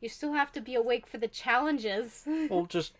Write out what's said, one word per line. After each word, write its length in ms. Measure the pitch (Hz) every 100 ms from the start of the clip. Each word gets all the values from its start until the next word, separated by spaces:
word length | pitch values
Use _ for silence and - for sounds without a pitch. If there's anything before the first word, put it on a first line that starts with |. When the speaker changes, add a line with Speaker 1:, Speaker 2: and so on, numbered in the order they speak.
Speaker 1:
you 80 | 226
still 240 | - 294
have 180 | 294 285
to 80 | 285
be 140 | 220
awake 320 | 254 226 247 -
for 100 | 233
the 100 | 220
challenges. 960 | - 254 247 302 285 214 196 233 - 294
<laughs> 220 | 320 311
Speaker 2:
Well, 160 | 180 175
just 260 | 175 156